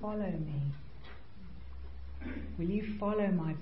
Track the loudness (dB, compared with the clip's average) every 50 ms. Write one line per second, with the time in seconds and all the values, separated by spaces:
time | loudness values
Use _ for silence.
0 | -2 0 0 2 2 2 2 0 0 0 2 2 2 2 0 -2 -6 -8 -8 -8
1 | -8 -8 -8 -8 -8 -8 -8 -8 -8 -8 -8 -8 -8 -8 -6 -6 -6 -6 -6 -6
2 | -6 -6 -6 -4 -4 -4 -4 -4 -4 -4 -2 0 2 4 4 2 2 0 0 2
3 | 2 4 4 6 6 6 6 4 4 2 0 0